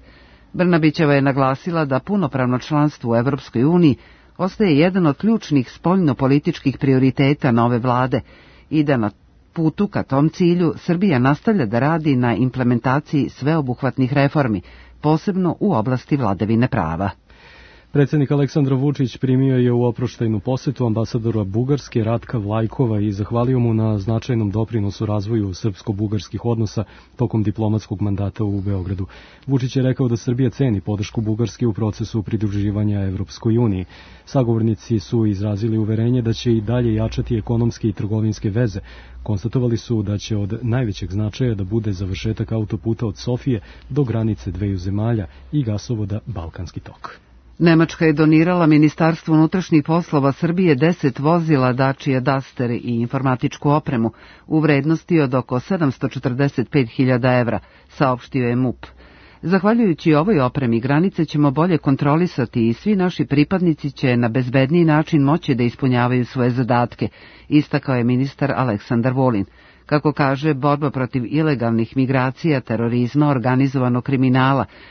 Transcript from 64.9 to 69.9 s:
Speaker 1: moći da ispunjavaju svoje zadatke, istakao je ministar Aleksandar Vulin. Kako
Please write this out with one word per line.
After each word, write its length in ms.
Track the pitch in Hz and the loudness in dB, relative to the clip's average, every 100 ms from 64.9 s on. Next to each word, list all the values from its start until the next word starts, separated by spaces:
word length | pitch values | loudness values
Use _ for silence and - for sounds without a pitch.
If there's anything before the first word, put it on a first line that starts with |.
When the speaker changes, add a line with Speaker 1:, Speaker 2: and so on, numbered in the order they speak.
| 151 156 160 | 2 2 2
Speaker 1:
moći 320 | 139 165 - | 2 2 0
da 80 | 120 | 0
ispunjavaju 640 | 120 - 135 123 123 127 | 0 0 0 2 2 0
svoje 260 | 120 127 123 | -2 0 0
zadatke, 580 | 120 120 123 120 - 107 - - - - | 0 2 2 0 -2 -8 -8 -20 -20 0
istakao 460 | 147 143 147 - | 0 0 -4 -2
je 100 | 123 | -2
ministar 480 | 120 127 135 - 139 - | 0 0 -2 -4 -4 -2
Aleksandar 560 | 127 104 - 117 123 | -2 -4 -2 -2 0
Vulin. 320 | 127 131 107 98 - - _ | 0 0 0 -4 -10 -20 _
Kako 260 | - | -2